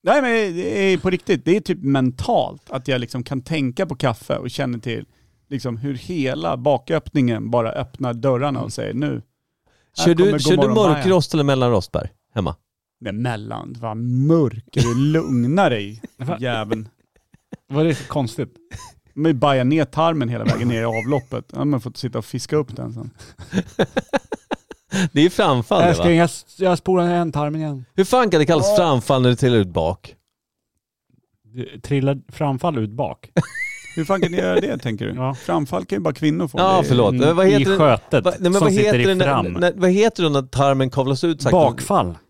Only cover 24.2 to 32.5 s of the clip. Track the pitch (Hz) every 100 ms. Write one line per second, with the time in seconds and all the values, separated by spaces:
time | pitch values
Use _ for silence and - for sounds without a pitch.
24.2 | _ - _ 453 _ - _ 190 175 139
25.2 | 170 - 190 127 110 196 175 165 175 165
26.2 | 170 - - - 185 175 - 185 175 175
27.2 | 170 147 147 156 156 139 123 - 190 254
28.2 | 233 170 151 160 202 208 165 131 - 135
29.2 | 123 120 127 120 92 85 80 - - _
30.2 | _ _ _ _ _ _ _ _ _ _
31.2 | _ _ 107 120 - - - 143 135 139
32.2 | - - 143